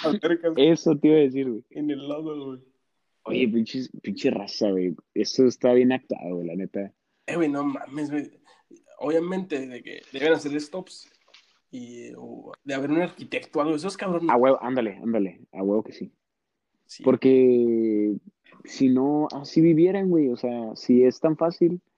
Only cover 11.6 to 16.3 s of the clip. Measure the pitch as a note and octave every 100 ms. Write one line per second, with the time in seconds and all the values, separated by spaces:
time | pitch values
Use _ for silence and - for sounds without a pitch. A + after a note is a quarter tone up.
11.6 | _ C3 A#2+ A#2+ A#2+ B2 A#2+ A#2 - -
12.6 | C#3 C3+ C#3+ D#3 F3 - A#2 B2 - -
13.6 | D3 D#3 F3+ F#3+ G3+ E3+ E3+ B2 C3 C3+
14.6 | A#2+ C3 A2 - A#2 A2+ G2 - - -
15.6 | G2 G#2+ - - F#2 _ _